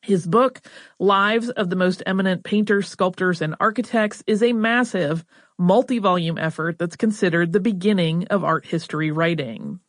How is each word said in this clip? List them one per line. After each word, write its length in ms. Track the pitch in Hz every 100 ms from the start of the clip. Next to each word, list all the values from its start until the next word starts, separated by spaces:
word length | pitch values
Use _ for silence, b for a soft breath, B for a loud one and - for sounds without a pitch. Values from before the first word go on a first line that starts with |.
His 260 | - 190 170
book, 320 | 214 254 - B B B B
Lives 500 | 190 196 202 233 233
of 200 | - 190
the 80 | 185
Most 260 | 185 185 -
Eminent 380 | 190 190 180
Painters, 460 | - 208 208 202 190
Sculptors, 520 | - 185 185 185 175
and 140 | 156 -
Architects, 600 | 214 214 233 233 214 - -
is 160 | 214
a 80 | 233
massive, 720 | 240 220 240 240 190 147 165 - b b b
multi-volume 800 | 180 208 254 240 196 180 165 165
effort 400 | 160 156 160 165
that's 200 | 170 -
considered 560 | 220 208 190 170 175
the 80 | 196
beginning 680 | 196 190 190 202 165 165 -
of 160 | 202
art 220 | 160 160 -
history 460 | 165 - 151 156
writing. 680 | 151 165 165 131 110 71 180